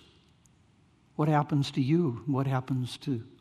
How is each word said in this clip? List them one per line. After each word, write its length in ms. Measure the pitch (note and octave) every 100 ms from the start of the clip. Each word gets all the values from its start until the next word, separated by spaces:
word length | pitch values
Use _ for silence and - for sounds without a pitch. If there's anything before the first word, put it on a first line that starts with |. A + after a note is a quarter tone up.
| - _ _ _ _ _ _ _ _ _ _ -
what 100 | D3+
happens 460 | D3+ C#3+ D3 C3+
to 80 | -
you, 420 | C3 E3 E3+ A#2 C#3+
what 200 | C3 C3+
happens 500 | C3 B2+ C3 A#2+ -
to 260 | - A#2+ A2+ -